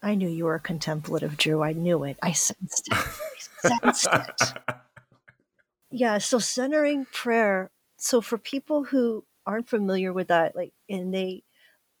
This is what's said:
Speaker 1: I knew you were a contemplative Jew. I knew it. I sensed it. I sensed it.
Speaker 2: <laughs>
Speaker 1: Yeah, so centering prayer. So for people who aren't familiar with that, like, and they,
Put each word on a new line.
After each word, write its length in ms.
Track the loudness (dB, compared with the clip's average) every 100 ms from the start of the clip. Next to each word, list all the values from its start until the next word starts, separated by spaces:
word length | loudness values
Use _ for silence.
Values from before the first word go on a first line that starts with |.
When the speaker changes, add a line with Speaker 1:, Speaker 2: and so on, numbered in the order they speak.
Speaker 1:
I 140 | -2 0
knew 140 | -2
you 160 | -2 -2
were 100 | -2
a 40 |
contemplative 760 | -4 -6 -4 -4 -2 -4 -2 0
Jew. 240 | 2 2
I 120 | 0
knew 320 | 0 0 0 -2
it. 120 | -4
I 80 | -2
sensed 560 | 0 -2 -4 -6 -6 -2
it. 60 |
I 720 | -2 -4 -6 -10 -12 -16 0 2
sensed 400 | 2 2 2 2
it. 400 | 0 0 -2 -2 -4
Speaker 2:
<laughs> 260 | -10 -10 _ -20 _ _ _ _ _ _ _ _ -8
Speaker 1:
Yeah, 280 | 0 2 2
so 180 | 2 2
centering 680 | 2 -2 0 2 2 0 -4
prayer. 600 | -4 2 4 4 2 -2 _ _ -8
So 240 | 2 2
for 160 | 2 -4
people 460 | -4 -6 0 0
who 420 | 2 2 2 0 -8 _ -6
aren't 180 | -6 -2
familiar 460 | 0 2 0 0
with 140 | -2 2
that, 280 | 4 4 0
like, 180 | -8 _ -8
and 240 | -6 -2
they, 320 | -2 -4 -6 -16 _ _ _ _ _